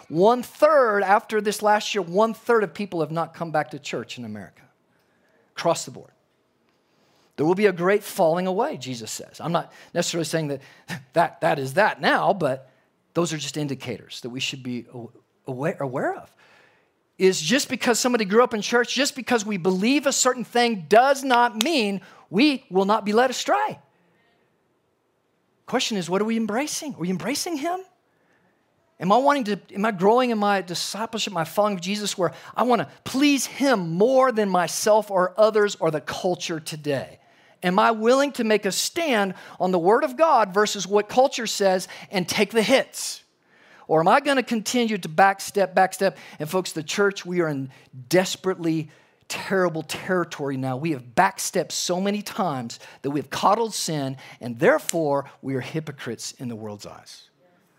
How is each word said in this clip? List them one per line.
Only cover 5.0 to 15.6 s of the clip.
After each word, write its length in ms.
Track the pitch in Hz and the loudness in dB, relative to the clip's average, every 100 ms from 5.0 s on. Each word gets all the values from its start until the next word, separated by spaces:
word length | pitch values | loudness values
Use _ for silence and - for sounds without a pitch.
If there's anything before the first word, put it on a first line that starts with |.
| _ _ _ _ _ - | _ _ _ _ _ -4
across 300 | 170 160 - | -2 -2 -4
the 40 | |
board. 200 | 113 - _ _ _ _ _ _ _ _ _ _ _ _ - | -16 -20 _ _ _ _ _ _ _ _ _ _ _ _ -2
There 100 | 151 | 0
will 80 | |
be 100 | 185 | 4
a 80 | 208 | 2
great 320 | 180 180 202 | 2 2 0
falling 420 | - - 165 175 185 | 0 0 2 2 -2
away, 300 | 185 285 202 | -2 -4 -6
Jesus 340 | 127 120 107 | -10 -10 -10
says. 300 | - - - | -12 -14 -10
I'm 120 | 151 | -4
not 200 | 170 - - - | -4 -4 -16 -8
necessarily 320 | 165 170 170 156 | -4 -4 -4 -2
saying 220 | 160 151 | -2 -4
that 120 | 135 - - - | -6 -12 -20 -14
<laughs> 260 | 160 - | -14 -4
that, 260 | 160 165 - | 0 0 0
that 180 | 165 156 | -2 -2
is 160 | 135 | -2
that 280 | 143 208 135 | 0 0 0
now, 320 | 180 285 156 | 0 2 0
but 340 | 196 147 131 - _ _ _ _ | 0 0 -2 -8 _ _ _ _
those 180 | - 170 | -4 -2
are 60 | 156 | -4
just 180 | 139 156 | -8 -6
indicators 640 | 147 131 131 98 - - | -6 -6 -8 -12 -12 -14
that 100 | 123 | -12
we 100 | 127 | -8
should 220 | - 135 | -8 -8
be 240 | 123 120 - | -8 -10 -10
a-, 140 | 123 117 _ _ _ - | -16 -16 _ _ _ -12
aware, 320 | 127 | -6